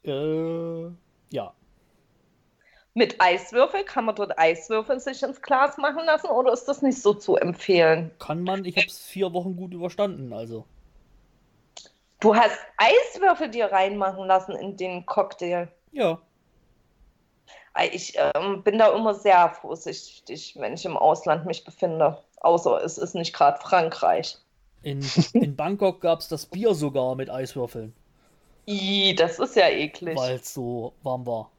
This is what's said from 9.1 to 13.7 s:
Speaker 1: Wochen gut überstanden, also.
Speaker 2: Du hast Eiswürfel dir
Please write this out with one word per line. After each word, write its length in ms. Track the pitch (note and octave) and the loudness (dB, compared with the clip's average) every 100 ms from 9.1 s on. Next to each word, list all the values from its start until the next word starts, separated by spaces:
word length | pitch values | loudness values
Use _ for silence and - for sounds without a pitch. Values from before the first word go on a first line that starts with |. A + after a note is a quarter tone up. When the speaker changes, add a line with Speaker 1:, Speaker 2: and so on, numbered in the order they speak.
| F#3+ F#3 | -4 -4
Speaker 1:
Wochen 220 | F3 F3+ F3 | -2 -6 -8
gut 180 | F#3 | -10
überstanden, 600 | F3+ F3 - G3+ D3+ C3 | -8 -8 -4 -4 -4 -12
also. 320 | A2 A#2 A2+ - _ _ _ _ _ _ _ _ _ _ - - _ _ _ | -12 -10 -12 -14 _ _ _ _ _ _ _ _ _ _ -20 -20 _ _ _
Speaker 2:
Du 160 | G#3+ A3 | 4 6
hast 220 | G#3+ - - - | 4 2 -12 2
Eiswürfel 720 | A3 A#4 B4 - F#4+ E4+ D4+ | 4 4 2 0 2 2 -2
dir 180 | A#3 G#3 | -2 0